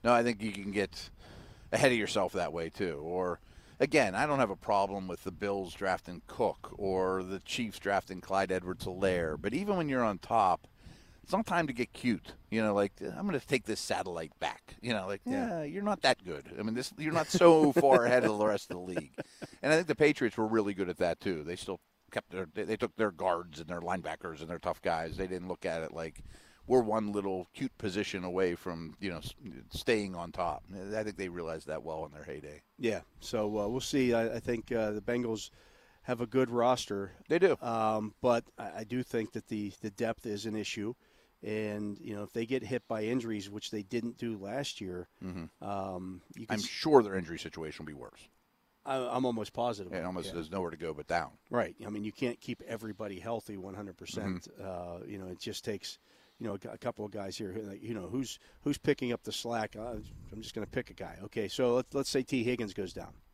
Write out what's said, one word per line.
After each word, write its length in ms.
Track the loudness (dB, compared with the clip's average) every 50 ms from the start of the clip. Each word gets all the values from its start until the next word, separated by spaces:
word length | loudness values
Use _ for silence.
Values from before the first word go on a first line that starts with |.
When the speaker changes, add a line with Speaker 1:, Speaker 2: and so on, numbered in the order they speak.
| 6
Speaker 1:
No, 80 | 6 6
I 80 | 6 6
think 180 | 4 0 0
you 100 | -4 -6
can 200 | -4 -4 -8 -4
get 380 | 0 0 0 -2 -2 -12 -14 -14 -16 -20 -20 -18 -18 -18 -18 -18 -20 -20 -8 -2
ahead 200 | 2 6 6 6 6
of 40 | 6
yourself 360 | 2 2 2 2 0 2 0
that 200 | -2 -2 -2 -2
way, 160 | -4 -6 -6
too. 320 | -4 -4 -2 -2 -2 -4 -6
Or, 380 | -4 -2 0 0 0 -2 -4 -8 -20 -20 -20 -20 -20 0 2
again, 340 | 2 4 6 4 4 4 2
I 100 | 0 0
don't 140 | 2 4 2
have 100 | 2 2
a 60 | 0
problem 540 | -6 0 2 4 4 4 2 0 -4 -4 -6
with 160 | -8 -6 -6
the 60 | -8 -6
Bills 400 | -4 -2 -2 -2 -2 -4 -6 -8
drafting 480 | -4 0 0 0 0 -2 -10 -14 -12 -12
Cook 480 | -14 -2 0 2 2 2 -2 -10 -14 -8 -4
or 440 | -2 0 2 2 2 2 0 0
the 180 | -2 -4 -8 -8
Chiefs 400 | -8 -6 -4 -4 -4 -4 -6 -4
drafting 420 | 0 2 2 2 0 -2 -12 -12
Clyde 280 | -6 0 2 2 2 2
Edwards-Helaire. 840 | 0 -2 -2 -4 -6 -6 -6 -8 -4 2 2 4 4 4 2 0 -2 -2
But 120 | -4 -2 -2
even 220 | -2 0 0 0
when 140 | 0 0 0
you're 140 | 2 2 2
on 140 | 2 0 -2
top, 500 | -4 2 4 6 6 6 4 2 -2 -14 -20 _ -20 -20 -20 -20 -20 -20 -20 -20
it's 120 | -6 -2 -2
not 120 | 0 0
time 220 | 2 2 2 2 0
to 60 | 0
get 180 | -2 -2 -4
cute. 420 | -4 -2 0 2 2 2 -2 -12 -20 -20 -10 -2
You 140 | 0 2 4
know, 100 | 4 6
like, 200 | 4 4 4 2 -6
"I'm 240 | -8 -8 -6 -4 -4
gonna 160 | -2 -2 -2
take 240 | 0 2 0 0 2
this 160 | 0 -4 -4
satellite 500 | -2 -2 -2 -2 -2 -4 -4 -6 -8 -8 -8 _
back." 360 | -4 -4 -4 -6 _ -20 -20 -10
You 120 | -4 -2 -2
know, 120 | -2 0
like, 160 | -4 -6 -6 _
Speaker 2:
Yeah. 340 | -4 -2 -2 -2 -2 -2 -4
Speaker 1:
"Yeah, 40 | -4
you're 200 | -4 -6 -4 -2
not 180 | -2 -2 4 4
that 200 | 4 4 4 0
good. 220 | -8 -8 -8 -8 -10 -8 -4
I 60 | -4
mean, 120 | -2 -2
this, 180 | -2 -4 -6 -8 -4
you're 140 | -4 0 0
not 140 | 0 0 2
so 460 | 4 10 12 12 12 12 10 8 8
Speaker 2:
<laughs> 0 |
Speaker 1:
far 320 | 8 8 10 8 10 8
ahead 180 | 8 6 6 6
of 140 | 6 4 4
the 80 | 4
rest 260 | 4 4 2 -2 -6
of 60 | -10 -8
the 60 | -6
league." 280 | -4 -4 -4 -4 -6 -10 -12 -12 -12 -10 -14 -14 -14 -12 -2
And 120 | 2 4 4
I 20 |
think 120 | 4 4 2
the 80 | 4
Patriots 420 | 6 6 6 6 4 2 0 2 2
were 100 | 0 4
really 260 | 4 4 4 2 0
good 140 | 0 -2 -2
at 100 | 0 0
that, 200 | 2 0 0 _
too. 240 | -2 -4 -4 -4 -4
They 140 | -6 -6 -6
still 240 | -6 -8 -8 -8 _ _ _ _ _ _
kept 200 | -6 -6 -6 _
their, 160 | -6 -6 -6 -6
they, 120 | -4 -6 -2
they 120 | -2 -2 -2
took 180 | -2 -4 _
their 160 | 0 0 0
guards 480 | 0 0 2 2 2 2 -2 -8 -12 -12
and 100 | -8 -6
their 120 | -6 -6
linebackers 580 | -2 -2 -2 -2 -2 -6 -8 -6 -8 -10 -8 -8
and 80 | -8 -8
their 80 | -8 -4
tough 240 | -2 -4 -4 -2
guys. 340 | 0 0 0 0 -2 -4 -4
They 120 | -4 -4 -4
didn't 200 | -4 -6 -4 -6
look 160 | -8 -4 -4 -4
at 160 | -2 -2 -4
it 100 | -6 -6
like, 300 | -6 -8 -8 -8 -12 -18 -18 -18 -20 -20 -20 -20 _ 0
"We're 160 | 4 6 6
one 300 | 6 6 2 2 2 0
little 340 | -2 0 0 0 -2 -4 -6 _ _
cute 240 | -6 -6 -6 -6 _
position 460 | -6 -2 -2 0 -2 -2 -4 -4 -4
away 320 | -2 2 2 2 2 2
from, 400 | -2 -6 -8 -8 -6 -8 -10 -10 -8
you 120 | -6 -6
know, 60 | -6 -6
s-, 160 | -8 -10 -14 -12 -14 -14 -14 -14 -16 -12
staying 460 | -10 -6 2 2 2 2 2 -2 -4
on 160 | -6 -8 -8
top." 320 | -4 -4 -2 -2 -2 -6 -8 -12 -12 -12 -8 -6 -4
I 80 | -4 -4
think 140 | -4 -4 -6
they 120 | -6 -6
realized 380 | -4 -6 -6 -6 -6 -8 -6 -6
that 160 | -8 -6 -6
well 200 | -6 -6 -6 -8 -10
in 40 |
their 120 | -12 -14 -12
heyday. 400 | -10 -10 -10 -10 -14 -16 -18 _ _ _ -2
Speaker 2:
Yeah, 220 | 0 0 0 -2 -6 -12 _ -16
so, 260 | -12 -4 -2 0 0 0 0 0
uh, 80 | -2 0
we'll 120 | -2 -4
see. 340 | -4 0 2 4 4 6 4
I, 220 | 4 2 2 -2 -4
I 20 |
think, 320 | -2 -2 -2 -2 -2 -2
uh, 180 | 0 0 0 0 0
the 80 | -2
Bengals 500 | -2 0 0 0 0 0 -2 -4 -6 -10 _ -20 -20 -20 -20 -20 -20 _ _ _
have 200 | _ -4 -2 -2
a 40 | -2
good 240 | 2 4 4 4 4
roster. 600 | 4 4 6 6 4 4 2 -4 -2 -4 -4 -6 -8 -18 -2 _
Speaker 1:
They 100 | 4 6
do. 180 | 6 6 6 4
Speaker 2:
Um, 540 | 0 -2 0 2 4 4 2 2 0 -4 -8 _
but 240 | 4 4 4 4 2 -4 _ -12
I, 220 | -10 -10 -8 -10
I 40 | -8
do 180 | -4 -4 -4 -4
think 300 | -2 -2 -2 -2 -2 -6
that 140 | -10 -8 -6
the, 240 | -6 -4 -4 -6 -8 -8
the 100 | -10 -10
depth 340 | -4 -2 -2 -2 -2 -4 -4
is 220 | -6 -6 -4 -4 -4
an 80 | -4
issue. 400 | -4 -4 -4 -4 -4 -4 -6 -6 _ _ _ _ _ _ _ _ _
And, 560 | -8 -6 -4 -2 -2 -2 -4 -4 -4 -6 -6 -8
you 140 | -8 -10 -8
know, 80 | -8 -8
if 100 | -6 -4
they 120 | -4 -2
get 180 | 0 -2 -2 0
hit 220 | -2 -4 -4 _ _
by 140 | -4 -2 0
injuries, 460 | 0 0 -2 -2 -2 -4 -4 -4 -6
which 220 | -10 -10 -8 -6
they 120 | -6 -6 -6
didn't 340 | -2 -4 -2 -2 -4 -6 -6
do 200 | -6 -6 -6 -6
last 440 | -6 -6 -6 -4 -6 -6 -8 -8
year, 260 | -8 -6 -6 -8 -8 _ _ _ -10
Speaker 1:
Mm-hmm. 400 | -8 -8 -8 -10 -10 _ _ -8
Speaker 2:
um, 580 | -6 -4 -4 -4 -4 -6 -6 -8 -8 -10 -12 _ _ -14
you 100 | -14 -6 -4
can 80 | -4
Speaker 1:
I'm 40 | -4
Speaker 2:
s- 60 | -2 -4
Speaker 1:
sure 340 | -6 -2 4 12 12 12
their 140 | 12 10 2
injury 240 | 0 0 0 -6 -6
situation 460 | -6 -8 -8 -6 -8 -8 -8 -8 -10
will 80 | -10 -10
be 40 | -10
worse. 300 | -12 -14 -16 -20 -20 -20 _ _ _ _ _ _ _ _ _ _ _
Speaker 2:
I, 100 | -2 -2 0
I'm 280 | 0 0 0 2 2
almost 280 | 2 0 0 -4 -4 _
positive. 400 | 0 0 0 0 -2 -6 -6 -4
Speaker 1:
And 120 | -4 -4
almost 220 | -2 -4 -4 -6 -4
Speaker 2:
Yeah. 60 | -6
Speaker 1:
there's 180 | -6 -6 -4
nowhere 200 | -4 -4 -2 -4
to 60 | -4 -6
go 160 | -6 -6 -6
but 140 | -6 -4 0
down. 240 | 0 0 0 -2 -10 _ _ _
Speaker 2:
Right. 260 | 0 0 0 0 -4 _ -10
I 40 | -8
mean, 140 | -6 -6 -6
you 80 | -6
can't 280 | -4 -2 -4 -4 -4 -6
keep 200 | -8 -10 -10 _ -8 -10
everybody 520 | -10 -8 -8 -10 -8 -8 -8 -8 -8 -8
healthy 360 | -6 -6 -6 -6 -6 -8 -10
one 180 | -10 -8 -10 -10
hundred 220 | -10 -10 -12 -12 _
percent. 500 | -12 -10 -8 -6 -4 -4 -4 -6 -8 -12 -16 -12
Speaker 1:
Mm-hmm. 440 | -10 -8 -8 -8 -8 -8 -10 -10 -10
Speaker 2:
Uh, 20 | -10
you 100 | -10 -10
know, 100 | -10 -10
it 120 | -10 -10
just 240 | -8 -8 -8 -8 -6
takes, 340 | -6 -6 -6 -6 -12 -14 -14 _ _ _ _ _ _ _ _
you 80 | -6 -6
know, 80 | -6
a, 40 | -6
cou-, 120 | -8 -12
a 60 | -12 -6
couple 280 | -6 -6 -6 -6 -10
of 60 | -8
guys 260 | -6 -8 -8 -8 -8 -8
here. 160 | -8 -6 -6
Who, 80 | -6
like, 200 | -8 -8 -10 -12 -10
you 100 | -8 -8
know, 140 | -8 -6 -6
who's, 300 | -4 -4 -4 -6 -8 -14 _ -20 -20 -6
who's 160 | -2 -2 -2 0
picking 360 | _ 2 2 2 2 -2 -2
up 100 | -4 _
the 80 | -8
slack? 460 | -8 -6 -6 -2 -2 -2 -2 -4 -6 -10
Uh, 160 | -10 -8 -8 -10 -10 -12 -16 -16 -16 -14 -14
I'm 80 | -12
just 120 | -12 -10 -8
gonna 140 | -8 -8 -4
pick 220 | -4 -6 -6 -6
a 40 | -10
guy. 220 | -12 -12 -12 -12 -14 -14
Okay, 220 | -8 -4 -4 -4 -4
so 280 | 0 2 2 4 4
let's, 180 | 2 2 0 -2
let's 160 | -2 -2 2
say 120 | 0 0 0
T 200 | 2 0 0 2
Higgins 300 | 2 0 0 -2 -4 -4
goes 180 | -6 -6 -6
down. 220 | -6 -10 -12 -12 -16 -20 -20 _